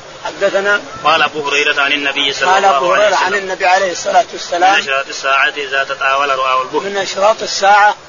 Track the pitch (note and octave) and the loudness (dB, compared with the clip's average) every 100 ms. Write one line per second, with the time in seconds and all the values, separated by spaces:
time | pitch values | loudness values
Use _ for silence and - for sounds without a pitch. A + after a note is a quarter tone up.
0 | - - E3+ D#3 G3 F#3+ G3+ G3+ - - | -20 -14 -12 -2 -2 0 0 -2 -2 -4
1 | D3+ D#3+ D3 D3 C#3+ C#3+ D3 C#3+ C#3 D3 | 0 2 0 -2 -2 0 0 0 0 0
2 | C#3+ C#3 C#3 C3+ F3+ F#3+ G3 C#3 F3 F#3+ | -2 -2 -2 0 2 2 4 2 2 2
3 | G#3 F3+ F#3 G3+ F#3+ F#3 F#3 F#3+ F#3+ D#3+ | 2 2 0 -2 -6 -2 0 2 0 -4
4 | G3+ F#3+ E3+ F3 - F3 F#3 G3 C#3 C3+ | 0 0 0 -6 -6 0 2 2 0 -4
5 | C#3 D3 C#3 C3+ C#3+ D3 C3+ C#3 C3+ C3 | -4 -6 0 2 0 -2 -4 -4 -4 -2
6 | C3+ C#3 C#3+ C3 C3 C3 B2+ D3 G3 G3+ | 0 0 0 0 0 0 0 -4 -4 -6
7 | F#3 G3 G3+ A3+ G3+ - G3 G#3 G#3 - | -6 0 2 2 -2 0 4 6 4 2